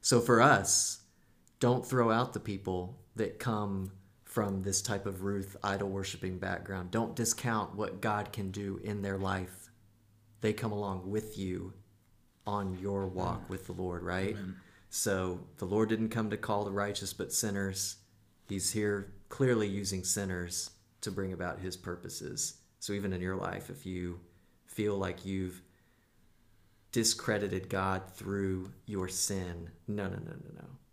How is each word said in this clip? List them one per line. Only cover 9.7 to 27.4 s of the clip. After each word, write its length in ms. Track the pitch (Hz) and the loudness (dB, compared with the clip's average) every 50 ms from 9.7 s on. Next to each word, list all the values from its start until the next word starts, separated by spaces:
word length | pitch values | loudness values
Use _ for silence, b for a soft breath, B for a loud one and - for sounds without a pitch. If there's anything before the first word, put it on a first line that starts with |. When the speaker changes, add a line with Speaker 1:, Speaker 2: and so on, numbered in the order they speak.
| - - - - _ _ _ _ - - _ _ - - | -20 -20 -20 -20 _ _ _ _ -20 -20 _ _ -16 -2
Speaker 1:
They 140 | - 110 107 | 0 0 0
come 180 | - - 113 | 2 0 -2
along 380 | 104 101 101 98 95 95 90 95 | 0 0 -2 -2 -2 -4 -4 -2
with 280 | 101 107 107 - - - | -2 -2 -2 -2 -6 -4
you 360 | 95 92 90 90 90 95 - - - _ - _ _ _ - _ _ _ _ _ _ - | -2 -2 -2 -2 -4 -8 -12 -16 -20 _ -20 _ _ _ -20 _ _ _ _ _ _ -2
on 300 | 101 101 98 95 92 90 | -2 0 0 -2 -4 -2
your 280 | 92 101 101 98 98 92 | -2 -2 0 0 0 -2
walk 380 | 90 92 92 90 87 90 - | 0 0 0 0 0 -4 -4
Speaker 2:
Mm. 40 | - | -6
Speaker 1:
with 160 | 95 92 - - | -6 -8 -6 -8
the 60 | 92 | -6
Lord, 300 | 90 92 90 87 87 87 | -4 -2 -2 -2 -2 -2
right? 320 | 90 90 92 95 98 107 | -2 0 0 0 0 -2
Speaker 2:
Amen. 200 | 101 98 90 92 B B B B B B B | -2 -6 -8 -8 B B B B B B B
Speaker 1:
So 520 | - - - 110 98 92 92 92 90 90 92 - - - | -4 0 2 2 2 2 2 0 -2 -4 -6 -12 -8 -6
the 80 | 101 | -2
Lord 240 | 90 98 107 110 107 | 2 4 4 4 4
didn't 200 | 113 107 113 110 | 4 2 2 0
come 200 | 110 117 110 107 | 0 0 0 0
to 60 | 107 104 | -2 -4
call 260 | - - 107 101 107 | 0 0 0 0 2
the 60 | 101 | 0
righteous, 420 | 98 101 101 104 104 - 101 95 - | 0 0 0 0 -2 -4 -6 -6 -4
but 180 | - 98 - - | -4 -4 -2 0
sinners. 640 | - - 107 98 98 98 98 92 92 - - - - - _ - - - _ _ _ _ - | 0 0 0 0 0 0 0 0 -2 -4 -4 -4 -8 -16 _ -20 -20 -20 _ _ _ _ -4
He's 220 | 101 95 85 - | -4 -2 0 0
here 420 | - 110 104 104 101 101 98 - - - - - | 0 2 4 4 2 2 0 -6 -12 -16 -16 -16
clearly 380 | - - 139 127 123 113 107 101 | 0 2 4 4 6 4 4 2
using 360 | 95 101 101 92 98 92 90 | 0 -2 -2 -2 -2 -2 0
sinners 680 | - - 104 101 95 92 90 87 87 87 - - - - - _ _ _ _ | 0 0 0 0 0 0 -2 -2 -2 -4 -4 -6 -6 -10 -18 _ _ _ _
to 100 | - 110 | -8 -6
bring 200 | 95 98 98 92 92 | -4 -2 -2 -2 -2
about 260 | 85 90 87 82 85 | -2 -2 -4 -4 -4
his 180 | 95 95 - - | -6 -6 -8 -6
purposes. 800 | - - 87 87 - - - - - - - - - - - - - _ _ _ | -6 -6 -6 -6 -6 -10 -10 -8 -8 -6 -4 -2 -4 -4 -4 -8 -20 _ _ _
So 120 | - - 104 | -6 -4 -2
even 200 | 101 98 98 92 | -2 0 -2 -2
in 80 | 90 | 0
your 140 | 90 92 95 95 | 0 0 -2 0
life, 320 | 95 90 92 98 95 - | -2 -4 -4 -6 -8 -10
if 160 | 95 95 - | -12 -10 -6
you 340 | 92 92 90 90 87 87 90 - b b b b b b b b | -6 -4 -2 -2 -4 -4 -8 -12 b b b b b b b b
feel 320 | - - - 107 104 101 98 | -12 -2 0 2 2 2 2
like 280 | 95 90 90 - - | 0 0 -2 -4 -4
you've 360 | 95 95 95 95 90 90 - - b b b b b b b b b b b b b b b b b b b b b b b b b | -2 -2 0 0 -2 -4 -8 -16 b b b b b b b b b b b b b b b b b b b b b b b b b
discredited 800 | - 117 113 - - - - - 110 104 | 0 4 4 4 2 2 0 0 0 2